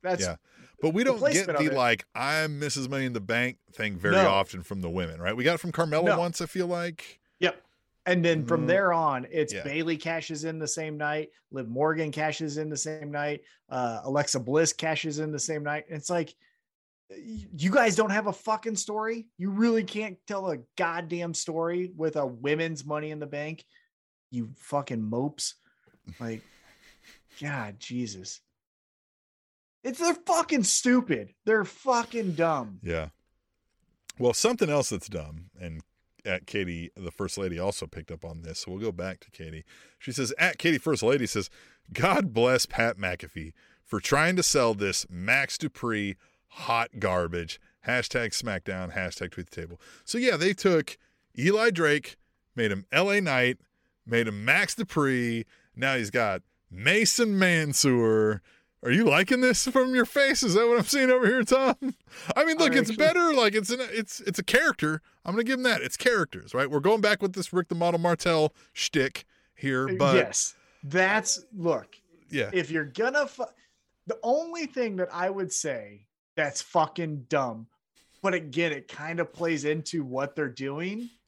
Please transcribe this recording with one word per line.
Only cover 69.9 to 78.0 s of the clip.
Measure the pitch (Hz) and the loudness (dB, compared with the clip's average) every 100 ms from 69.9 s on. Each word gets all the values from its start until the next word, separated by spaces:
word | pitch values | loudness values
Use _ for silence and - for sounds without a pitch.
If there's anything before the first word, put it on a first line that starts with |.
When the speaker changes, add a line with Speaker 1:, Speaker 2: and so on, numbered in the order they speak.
| 123 | 2
Speaker 2:
but | 143 135 | 6 6
Speaker 1:
yes, | - - - - _ _ | 4 -2 -4 -8 _ _
that's, | 143 165 185 214 214 - - 208 | -4 2 4 4 0 -4 -6 -4
look, | 170 139 - - _ _ _ | 0 0 -2 -20 _ _ _
Speaker 2:
Yeah. | 147 104 | -4 0
Speaker 1:
if | 185 147 | 0 0
you're | 160 | -2
gonna | 147 127 226 277 285 | -4 -2 0 0 -2
fu-, | - 240 _ _ _ _ _ - | -6 -10 _ _ _ _ _ -10
the | 226 | -6
only | 226 277 330 339 302 | 0 0 0 -6 -6
thing | - 240 190 | -4 -4 -2
that | 180 | -4
I | 170 185 | -2 -2
would | 196 185 | -2 -4
say | - 160 127 104 104 101 _ _ - | -4 -4 -6 -10 -20 _ _ _ -4
that's | 147 139 | -2 -4
fucking | - 175 156 - 165 147 123 | -2 2 2 0 -4 -6 0
dumb, | 151 127 113 113 _ _ _ | 0 0 -4 -12 _ _ _